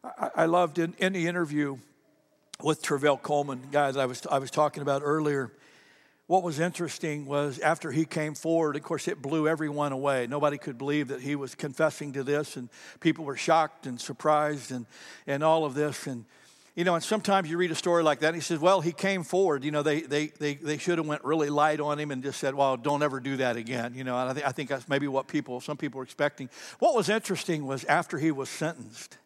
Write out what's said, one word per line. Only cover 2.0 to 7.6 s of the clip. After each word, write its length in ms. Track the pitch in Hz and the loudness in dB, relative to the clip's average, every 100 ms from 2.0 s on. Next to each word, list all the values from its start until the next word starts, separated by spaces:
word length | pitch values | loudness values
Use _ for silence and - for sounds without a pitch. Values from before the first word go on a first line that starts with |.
| _ _ _ _ _ - | _ _ _ _ _ -4
with 220 | 151 156 | 0 0
Travell 340 | - 143 147 139 | 0 4 4 4
Coleman, 440 | - 147 143 127 | 2 0 0 -6
the 80 | 135 | 0
guy 240 | 143 143 | 2 2
that 80 | 135 | 2
I 60 | 131 | -2
was, 200 | 123 156 | -2 -2
I 100 | 139 | -2
was 100 | 135 | 0
talking 320 | - 151 151 | 2 2 2
about 200 | 143 139 | -2 0
earlier, 480 | 143 156 151 143 131 - - - _ _ _ _ - | 2 2 2 0 -2 -10 -20 -20 _ _ _ _ 0
what 160 | 185 | 2
was 160 | 175 143 | 2 0
interesting 680 | 175 - 165 - 165 147 139 | -2 -2 -6 -4 -4 -4 -2
was 340 | 143 147 131 | 0 0 0